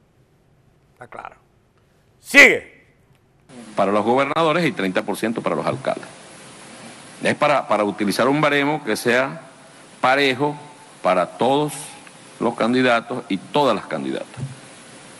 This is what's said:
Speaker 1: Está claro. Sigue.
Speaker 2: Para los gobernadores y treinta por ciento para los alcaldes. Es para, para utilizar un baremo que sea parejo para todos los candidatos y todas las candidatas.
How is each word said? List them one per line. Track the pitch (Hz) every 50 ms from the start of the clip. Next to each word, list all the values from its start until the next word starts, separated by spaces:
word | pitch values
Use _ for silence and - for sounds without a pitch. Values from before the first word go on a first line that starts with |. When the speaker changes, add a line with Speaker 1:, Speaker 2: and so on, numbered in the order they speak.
| _ _ _ _ _ _ _ _ _ _ _ _ _ _ _ _ _ _ _
Speaker 1:
Está | _ 123 120
claro. | - 113 101 - - - _ _ _ _ _ _ _ _ _ _ _ _ _ _ _ _
Sigue. | _ - - 277 277 240 165 113 - - - - _ _ _ _ _ _ _ _ _ _ _ _ _ _ - - - - -
Speaker 2:
Para | - 101 95
los | 101 104 104
gobernadores | 113 123 131 139 139 147 156 165 160 151 175 175
y | 147
treinta | 101 - 98 95 92 104
por | 104 - 95 -
ciento | - 110 117 117
para | - - 87 73
los | 76
alcaldes. | 78 67 65 - - 55 - - - - - - - - - - - - - - - - - - - - - - - - -
Es | - 101 113
para, | - 147 147 147 131 - -
para | 110 104 107
utilizar | 101 95 - 104 101 92 - 117 131
un | 139 151
baremo | 156 147 143 143 139 143 151 151 147
que | 107 107
sea | 104 - 123 117 123 131 139 156 165 - - - - - - - - - - - -
parejo | - 123 131 139 143 139 127 120 143 147 147 147 - - - - - - - -
para | - 90 92 92 87 85 - -
todos | - 123 135 143 151 147 147 - - - - - - - - - - - - -
los | - 113 117
candidatos | - 110 113 123 131 127 127 120 117 117 - 127 123 - -
y | 190
todas | - - - - 151 147 131 110
las | 95 87 -
candidatas. | 80 76 67 67 65 - - - - - 139 135 - - - - - - - - - - - - - -